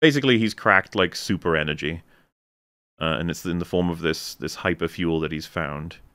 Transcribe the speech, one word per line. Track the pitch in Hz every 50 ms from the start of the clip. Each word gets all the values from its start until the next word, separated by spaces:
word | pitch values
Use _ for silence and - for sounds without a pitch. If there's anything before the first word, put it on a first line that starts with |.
Basically, | - 160 143 143 135 135 123 113
he's | 113 107 -
cracked, | - - 113 98 95 92 - -
like, | 104 92 85 -
super | - - - 101 85 - 87 82
energy, | 78 76 76 78 76 69 76 82 85 - _ _ _ _ _ _ _ _ _ _ _ _ _ _ _ _ _ _ -
uh, | 80 80 78 60
and | 82 85
it's | 82 - -
in | 87 85 87
the | 85
form | - - 90 90 87
of | 85 82
this, | 85 80 78 - - - -
this | - - 80 -
hyper | - - 95 85 - 87
fuel | 82 - - 90 85 82 80
that | 78 73 78
he's | 78 80
found. | - - 90 80 71 71 73 78 90 - - - _